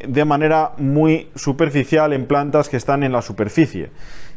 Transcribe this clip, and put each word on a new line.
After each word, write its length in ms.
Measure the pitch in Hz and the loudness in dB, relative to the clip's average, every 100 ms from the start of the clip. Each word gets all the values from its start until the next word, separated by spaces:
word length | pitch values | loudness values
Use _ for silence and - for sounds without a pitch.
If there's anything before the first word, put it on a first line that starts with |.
| 131 | -4
de 200 | 131 151 | 0 2
manera 480 | 143 151 160 156 - | 2 2 2 0 -2
muy 520 | 135 143 156 160 - - | 0 4 4 2 -2 -8
superficial 760 | - 135 165 139 127 156 151 | -4 0 0 0 2 2 2
en 140 | 135 131 | 0 0
plantas 420 | 143 143 147 143 | 0 2 0 0
que 100 | 123 | -2
están 260 | - 139 | -2 0
en 100 | 139 | 0
la 80 | 123 | 0
superficie. 680 | - 104 104 - 143 92 73 - - - - | -4 -4 -2 2 0 0 -10 -12 -12 -10 -8